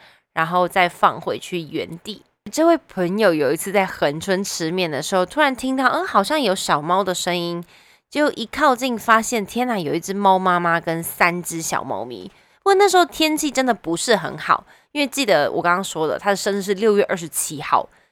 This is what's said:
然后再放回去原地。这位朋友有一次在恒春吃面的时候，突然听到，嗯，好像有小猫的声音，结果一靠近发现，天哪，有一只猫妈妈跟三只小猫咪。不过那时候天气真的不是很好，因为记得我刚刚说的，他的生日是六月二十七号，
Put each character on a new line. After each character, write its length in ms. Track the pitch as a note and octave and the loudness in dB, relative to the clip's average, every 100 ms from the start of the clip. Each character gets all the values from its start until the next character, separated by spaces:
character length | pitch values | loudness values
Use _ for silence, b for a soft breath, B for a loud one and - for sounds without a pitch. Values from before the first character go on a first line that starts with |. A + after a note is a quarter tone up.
| b b b | b b b
然 140 | - E3 | -4 -2
后 200 | F3+ F3 | 0 0
再 200 | F#3+ F3 | 2 0
放 320 | - G3 B2 | 4 2 2
回 180 | E3 A2+ | -4 -6
去 240 | - F3+ | -6 -8
原 360 | D3+ D3 F2+ E3 | -6 -6 -8 -10
地。 220 | - G3 _ _ - | -14 -16 _ _ -8
这 160 | C#4 E4 | 2 4
位 100 | E4 | 4
朋 400 | - - F3 G3+ | 0 -4 -2 2
友 160 | G#3+ | 4
有 180 | D#3+ C3+ | 4 2
一 40 | D#3+ | 0
次 160 | - | 0
在 160 | G3 F#3+ | 0 0
恒 340 | - D3+ D3+ | 0 -2 0
春 220 | F#3 F#3 | -2 -2
吃 260 | G3 - D#3+ | -2 -4 -4
面 220 | F3+ F3 | -2 -2
的 100 | C#3 | -2
时 140 | D#3 F#3+ | -2 0
候， 100 | F3+ | 0
突 160 | - | 2
然 140 | D#4 B3+ | 0 0
听 200 | C4 C4 | -4 -2
到， 100 | C4 | 0
嗯， 200 | D4+ F#4+ | 0 0
好 180 | G#3+ | 0
像 160 | G3+ D#4 | 0 0
有 140 | A#3+ | 0
小 260 | F#3+ - D3+ | 0 0 0
猫 240 | D3+ F#3 | 2 0
的 120 | F#3+ F3+ | 0 -2
声 200 | - F3 | -2 -2
音， 280 | E3+ E3+ F3 b b b b | -2 -6 -10 b b b b
结 140 | C#4+ | 0
果 100 | D4 G3+ | 0 0
一 100 | A3+ | -6
靠 300 | - D4 B3 | 0 2 2
近 200 | C4 A3+ | 0 -2
发 240 | - A3+ | 2 2
现， 240 | A3 A#3+ | 2 -4
天 220 | G3 A3+ B3 | -4 -4 -2
哪， 120 | G#3+ | -2
有 160 | D3 D#3 | -2 -4
一 40 | |
只 140 | E3+ | -4
猫 240 | G3 G3+ F#3+ | 0 4 4
妈 220 | F#3 F3 | 4 2
妈 200 | F3 E3+ | 2 0
跟 220 | E3 E3 | -2 -4
三 400 | E3 - F3+ F3 | -6 0 0 0
只 180 | E3+ E3 | -6 -8
小 240 | D#3+ - | -6 -6
猫 220 | C3+ G2+ A#2 | -4 -6 -8
咪。 260 | A2 F2+ b b b | -12 -16 b b b
不 60 | G4 | 2
过 100 | G4 | 4
那 120 | G4+ | 6
时 100 | F4+ | 4
候 60 | |
天 320 | F4 - D#4 D4+ | 2 2 0 0
气 140 | D4+ | -2
真 160 | C4+ B3+ | 0 0
的 80 | |
不 240 | A3 - E3 | 0 -2 -2
是 180 | - G#3 | 2 0
很 220 | D3+ C#3+ | 0 -6
好， 260 | - D#3+ - b b | 0 -2 -2 b b
因 100 | D4 | -4
为 60 | C#4+ | -2
记 180 | - A#3+ | 0 2
得 260 | E3 C#3 | 4 2
我 80 | - | 0
刚 140 | E3+ | 0
刚 100 | F3+ | 0
说 240 | F#3+ D#3+ D#3 | -2 -4 -2
的， 120 | - | -2
他 100 | G3+ | -2
的 60 | G3 | -2
生 180 | G#3+ G3+ | -2 -2
日 60 | |
是 140 | F#3 F#3+ | -2 0
六 220 | A3 G3+ | 2 4
月 60 | - | 2
二 120 | F#3 | -2
十 100 | E3 | -6
七 320 | - - D3 | -6 -6 -8
号， 260 | C#3+ A2+ - b b | -2 -2 -2 b b